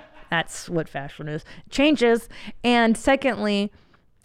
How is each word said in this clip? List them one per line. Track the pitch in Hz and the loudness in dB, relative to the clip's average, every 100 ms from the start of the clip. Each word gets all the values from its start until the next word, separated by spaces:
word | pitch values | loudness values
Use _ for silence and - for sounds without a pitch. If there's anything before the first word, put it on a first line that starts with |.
| - | -10
<laughs> | - - | -20 -4
That's | 165 - - - | -4 -4 -8 -6
what | 170 151 | -4 -4
fashion | 147 143 - 151 | -8 -12 -12 -8
is. | 156 - - - | -10 -10 -20 -8
Changes. | - 294 294 240 226 - - - - | 0 2 4 4 2 -2 -16 -16 -4
And | 240 240 226 226 | 2 4 4 2
secondly, | - 269 269 208 208 202 208 - _ _ _ _ | 2 2 2 -2 0 0 -2 -6 _ _ _ _